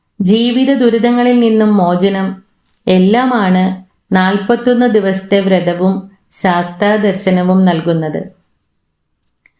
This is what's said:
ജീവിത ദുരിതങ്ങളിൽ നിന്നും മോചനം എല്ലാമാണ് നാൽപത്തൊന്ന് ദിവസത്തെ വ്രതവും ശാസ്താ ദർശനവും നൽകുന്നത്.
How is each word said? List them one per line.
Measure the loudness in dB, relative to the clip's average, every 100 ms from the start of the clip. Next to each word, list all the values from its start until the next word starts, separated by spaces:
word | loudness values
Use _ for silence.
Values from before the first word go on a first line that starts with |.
| _ -6
ജീവിത | 0 2 2 0 0
ദുരിതങ്ങളിൽ | 2 2 2 2 0 2 2
നിന്നും | 2 2 2 2
മോചനം | 2 0 0 -2 -6 -8 _ _ _ -12 0
എല്ലാമാണ് | 2 2 2 0 0 0 0 0 -4 -14 _ -4 -2
നാൽപത്തൊന്ന് | 0 -2 -2 -2 0 0 2
ദിവസത്തെ | 0 0 -4 -2 -2
വ്രതവും | 0 0 -2 -2 -2 -2 -8 _ _
ശാസ്താ | -4 -2 0 -2 -4 -2 0
ദർശനവും | 0 -2 -2 0 2 2 2
നൽകുന്നത്. | 0 -2 -2 -4 -6 -10 _ _ _ _ _ _ _ _ _ _ _ _